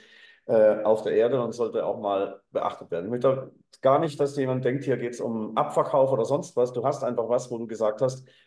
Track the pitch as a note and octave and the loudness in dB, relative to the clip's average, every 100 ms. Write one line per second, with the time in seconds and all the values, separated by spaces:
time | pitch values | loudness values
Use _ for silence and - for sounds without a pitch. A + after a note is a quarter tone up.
0 | - - - _ - A2+ G#2+ G#2 - A2 | -20 -20 -20 _ 0 4 6 4 2 2
1 | - F#2 A#2 C3 A#2 A2 A2+ A2 E2+ - | 2 2 4 2 -2 -2 -4 -2 -4 -4
2 | G#2+ G2 G2 - _ - F#2+ - - E2+ | -2 -2 -2 -6 _ -4 -4 -4 -6 -6
3 | F#2+ B2 C3 - - - _ - C3 C#3+ | -4 0 2 0 -4 -18 _ -2 2 2
4 | E3 C#3 C#3+ D3 C3 B2+ C3+ C3+ C#3 A#2+ | 2 -2 -2 -2 -2 -2 -2 -2 -2 -2
5 | A#2+ - A#2+ A2+ G#2+ A2 D3+ F#3 G3 D3 | -4 -6 -6 -4 -4 -2 0 0 2 2
6 | C3+ C3 A2 C#3+ E3+ - B2 B2 A#2+ C#3 | 2 2 0 -2 -2 0 0 0 -2 -2
7 | B2 A#2+ A2 B2 B2+ A#2 A2+ A2 A2 G#2+ | -4 -4 0 -2 -2 -8 -8 -2 -2 2
8 | C3 C3 - _ | 0 -2 -12 _